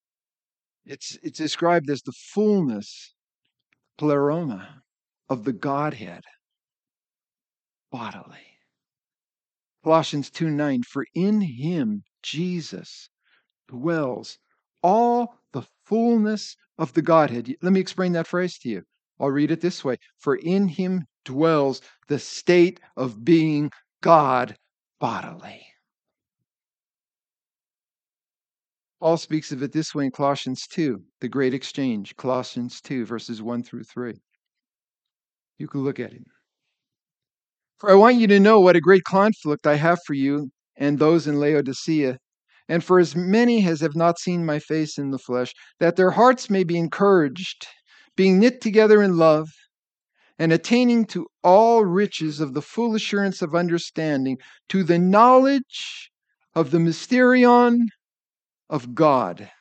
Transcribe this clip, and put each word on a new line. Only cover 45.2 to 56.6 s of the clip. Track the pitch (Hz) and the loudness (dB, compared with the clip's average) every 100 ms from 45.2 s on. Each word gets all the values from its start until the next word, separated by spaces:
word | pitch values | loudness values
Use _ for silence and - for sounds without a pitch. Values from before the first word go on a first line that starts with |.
| - 123 123 - - _ | -6 -6 -6 -10 -20 _
that | 170 170 | -2 2
their | 185 | 2
hearts | 180 247 247 - | 4 4 4 -2
may | 190 | -2
be | 165 170 | 0 -2
encouraged, | 165 - 202 190 143 175 185 - - _ _ _ _ - | -4 0 4 4 2 -4 -14 -14 -20 _ _ _ _ 0
being | 190 185 | 4 6
knit | 240 247 | 4 2
together | 226 208 214 214 | 0 4 6 6
in | 202 170 | 4 4
love, | 160 156 156 _ _ _ _ _ _ _ _ - | 4 4 -2 _ _ _ _ _ _ _ _ -4
and | 165 | 0
attaining | 165 - 240 247 233 220 | 0 0 0 2 2 0
to | 180 - _ | -6 -12 _
all | 175 190 226 233 202 | 4 6 6 4 2
riches | 180 208 - 156 147 | 0 -2 -4 -8 -6
of | 147 | -6
the | 139 | -6
full | - - 233 | -8 -6 -4
assurance | 214 - 202 196 185 | -4 -4 -2 -2 -4
of | 170 | -4
understanding, | 170 175 170 - - 156 139 131 131 - _ _ | -2 -2 -4 -4 -6 -4 -2 -4 -6 -12 _ _
to | 190 | -4
the | 170 170 | 0 2
knowledge | 185 202 247 262 269 277 - - - - - _ _ _ _ | 4 6 8 6 4 0 -4 -14 -16 -16 -20 _ _ _ _
of | 165 | -4